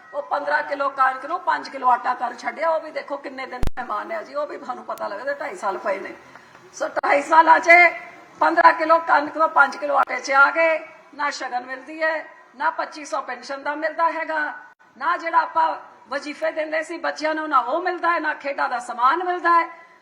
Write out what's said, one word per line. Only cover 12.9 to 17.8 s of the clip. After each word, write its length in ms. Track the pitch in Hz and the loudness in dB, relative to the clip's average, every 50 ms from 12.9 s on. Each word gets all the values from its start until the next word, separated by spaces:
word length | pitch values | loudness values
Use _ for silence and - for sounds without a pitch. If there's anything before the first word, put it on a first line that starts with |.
| - 311 285 | -10 -14 -8
ਸੌ 180 | - 311 277 | -6 -6 -6
ਪੈਨਸ਼ਨ 400 | 269 - 247 240 - - 277 277 | -6 -8 -10 -12 -10 -10 -10 -6
ਦਾ 120 | 277 285 294 | -6 -6 -4
ਮਿਲਦਾ 360 | 302 311 311 302 320 330 320 | -4 -4 -4 -2 0 0 0
ਹੈਗਾ, 440 | 302 320 320 302 320 311 302 285 - - - - _ _ _ _ _ 220 | 0 -2 -6 -4 -4 -4 -4 -6 -8 -12 -18 -20 _ _ _ _ _ -6
ਨਾ 180 | 269 320 359 | -2 -2 -2
ਜਿਹੜਾ 220 | 339 330 330 339 339 | -2 -4 0 0 0
ਆਪਾਂ 380 | 311 - - 320 320 320 285 - - - - - - - | 0 2 0 0 2 2 0 -4 -10 -18 -20 -20 -12 -8
ਵਜ਼ੀਫੇ 440 | 254 285 277 294 277 - 311 320 | -8 -6 -6 -8 -6 -4 -4 -4
ਦਿੰਦੇ 300 | 311 320 302 311 311 320 | -2 -4 -4 -2 -4 -4
ਸੀ 160 | 311 320 339 320 | -4 -6 -8 -6
ਬੱਚਿਆਂ 360 | - 285 285 - 294 311 311 | -6 -6 -4 -2 -2 -2 -2
ਨੂੰ, 140 | 311 311 302 | -2 -2 0
ਨਾ 100 | 294 254 | 2 2
ਉਹ 240 | 240 240 285 339 | 2 2 -2 -2